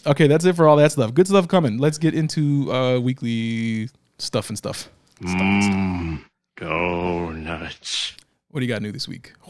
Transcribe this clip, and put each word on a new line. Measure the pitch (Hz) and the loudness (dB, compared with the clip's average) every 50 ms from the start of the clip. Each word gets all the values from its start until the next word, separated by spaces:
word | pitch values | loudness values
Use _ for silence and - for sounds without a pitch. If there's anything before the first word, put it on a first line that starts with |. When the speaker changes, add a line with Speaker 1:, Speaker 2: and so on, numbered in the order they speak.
| - 147 | 0 0
Speaker 1:
okay, | 143 - 160 139 | 2 4 6 4
that's | 147 160 170 | 4 4 4
it | 185 175 | 2 4
for | 170 160 | 6 6
all | 151 151 147 | 6 8 8
that | 147 151 - | 6 4 4
stuff. | 143 117 107 123 | 2 0 2 2
Good | 160 190 185 | 2 2 4
stuff | 196 196 180 170 | 4 2 2 4
coming. | 196 185 160 120 104 120 | 2 2 2 2 0 0
Let's | 143 156 151 156 | 0 -2 0 0
get | 165 160 - | -2 0 0
into, | 160 156 151 - 160 151 143 143 143 135 - | 0 -2 -2 -2 0 0 2 2 0 0 0
uh, | 123 131 127 127 127 127 | -2 0 0 2 0 0
weekly | 120 127 127 127 120 117 117 113 113 113 113 113 113 113 113 110 110 113 - _ _ _ _ _ | 0 -2 -2 -2 -4 -4 -4 -2 -2 -4 -4 -4 -2 -2 -4 -4 -6 -8 -10 _ _ _ _ _
stuff | - - - 113 - - | -12 -4 -4 -4 -4 -4
and | 104 - | -8 -10
stuff. | - - - - - - _ _ _ _ _ _ | -8 -10 -10 -10 -14 -16 _ _ _ _ _ _
Stuff | 90 90 90 92 | -6 -4 -2 0
and | 95 98 98 101 | 2 2 2 2
stuff. | 101 101 98 | 2 2 0
Speaker 2:
Mm, | 95 95 92 90 87 82 82 78 71 - _ _ _ _ _ _ | 0 0 -2 -2 -4 -4 -6 -8 -8 -12 _ _ _ _ _ _
donuts. | - 85 80 78 82 87 87 87 87 87 90 87 85 87 82 80 80 78 80 82 78 80 80 - - - - - - - - - - _ _ _ _ _ _ | -14 -8 -6 -4 -2 -2 -2 -2 -2 -2 -2 -2 -4 -4 -6 -8 -10 -10 -10 -10 -10 -10 -12 -14 -14 -12 -10 -8 -8 -8 -8 -10 -16 _ _ _ _ _ _
Speaker 1:
What | - 147 | -8 -6
do | 127 | -4
you | 120 | -4
got | 117 104 | -4 -4
new | 104 104 98 | -6 -8 -8
this | - - - | -10 -10 -12
week, | - 85 - - - _ _ | -12 -16 -18 -20 -20 _ _